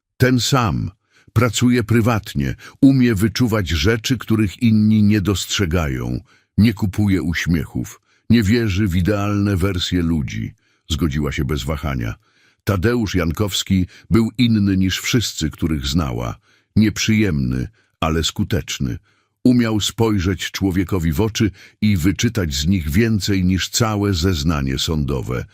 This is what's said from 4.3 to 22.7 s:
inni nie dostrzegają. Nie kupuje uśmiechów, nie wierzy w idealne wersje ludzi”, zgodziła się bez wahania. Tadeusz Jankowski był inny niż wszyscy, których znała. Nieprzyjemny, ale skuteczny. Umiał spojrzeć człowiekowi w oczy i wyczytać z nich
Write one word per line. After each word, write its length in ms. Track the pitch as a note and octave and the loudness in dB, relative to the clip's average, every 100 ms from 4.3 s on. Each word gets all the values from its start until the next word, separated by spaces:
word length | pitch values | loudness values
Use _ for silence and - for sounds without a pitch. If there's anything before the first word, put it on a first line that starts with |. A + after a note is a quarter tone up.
| A2 G#2+ - | 0 0 0
inni 400 | A#2 G#2+ G#2+ A2 | 2 4 4 4
nie 180 | G#2 G#2+ | 4 2
dostrzegają. 1000 | F#2 F#2+ - - F#2 F2 D2+ B1+ B1 B1 - _ _ - | 2 -2 -2 -2 0 0 -2 -4 -4 -6 -8 _ _ 2
Nie 160 | A2 | 2
kupuje 480 | G2 G#2+ G2+ G#2 F#2 | 2 -2 0 2 2
uśmiechów, 800 | D#2 E2+ E2 E2+ - B1 A#1+ - _ _ - | 0 -2 0 -2 -2 -8 -8 -12 _ _ 2
nie 120 | A#2 | 2
wierzy 460 | G2 A#2 A2+ F#2 G#2+ | 4 2 0 0 0
w 80 | F2 | 2
idealne 600 | F2 G#2 G#2 G2+ G2+ G2 | 0 0 0 0 0 0
wersje 460 | G2+ F2+ - F2+ | 0 -2 -2 0
ludzi”, 500 | E2 E2 A#1 G#1+ G#1+ - _ _ - | 0 -2 -4 -6 -10 -12 _ _ -8
zgodziła 420 | D2+ E2+ C#2+ C#2+ | -4 -2 -2 -4
się 120 | C#2+ | -2
bez 180 | C2 D2 | -4 -4
wahania. 520 | C2 D2+ D2+ C2 A1+ - _ _ _ _ | -4 -6 -4 -4 -6 -10 _ _ _ _
Tadeusz 500 | - G2+ A2 B2 G2+ | -4 0 0 0 0
Jankowski 720 | F2+ E2 D#2 G#2 - - F#2+ F2+ - - | 0 0 -2 -2 -4 0 0 0 -6 0
był 200 | A2+ A2+ - | 2 2 0
inny 380 | A#2+ A2 G2 F#2+ | 2 2 2 2
niż 240 | F#2+ - | 0 -2
wszyscy, 500 | - B2 - - D#2 | -2 -2 -2 -4 -6
których 360 | - E2 D#2 C2+ | -2 -4 -2 -2
znała. 500 | D2+ C#2 A#1 A#1 G#1+ _ _ _ - | -2 -2 -4 -6 -10 _ _ _ 2
Nieprzyjemny, 920 | G#2+ - - G#2+ G#2 D2+ B1 B1+ - _ _ _ | 2 2 0 2 2 0 -2 -2 -6 _ _ _
ale 240 | D#2+ D#2+ | -2 -2
skuteczny. 760 | D#2 - F#2+ E2+ - - C2 F#2 _ _ _ _ | -2 -4 -2 -4 -4 -6 -6 -6 _ _ _ _
Umiał 360 | B2+ B2 A#2 A2 | 2 2 2 0
spojrzeć 680 | - - A2+ G#2 F2 F2 - | -2 0 0 2 0 -2 -6
człowiekowi 640 | - G2 F2+ F2+ F#2+ E2 | -4 -2 0 -2 -2 0
w 80 | D2+ | 0
oczy 300 | G#2+ - G#2+ - - _ | 0 0 -2 -2 -16 _
i 160 | G#2+ G2 | 0 2
wyczytać 580 | D2 D#2 A#2 G#2+ E2+ | 2 0 0 0 -2
z 120 | C#2 | -2
nich 240 | D2+ | 0